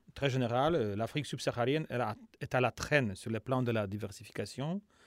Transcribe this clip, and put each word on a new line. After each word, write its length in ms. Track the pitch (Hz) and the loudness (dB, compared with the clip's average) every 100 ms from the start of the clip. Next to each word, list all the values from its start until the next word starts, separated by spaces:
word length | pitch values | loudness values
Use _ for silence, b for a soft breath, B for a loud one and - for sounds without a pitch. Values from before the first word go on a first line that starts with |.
| - | -16
très 160 | - 139 | -2 0
générales. 460 | 131 117 123 151 170 | 2 2 4 4 4
Euh, 200 | 104 101 | 2 0
l'Afrique 300 | 113 151 131 | -2 -2 -4
subsaharienne, 600 | 135 143 120 120 151 156 | -4 -2 0 2 2 0
elle 120 | 123 | -2
a, 120 | 110 - - - | -2 -4 -12 -12
est 140 | - | 0
à 60 | 127 | 2
la 100 | 123 | 2
traîne 440 | - - 147 113 | 0 2 4 4
sur 160 | 92 113 | -2 -4
le 100 | 110 | -4
plan 220 | - 127 | 0 0
de 100 | 120 | 2
la 140 | 110 101 | 2 0
diversification 960 | 104 101 - 107 - 104 - 151 196 - b | -4 -6 -10 -12 -8 -6 -4 -4 -4 -6 b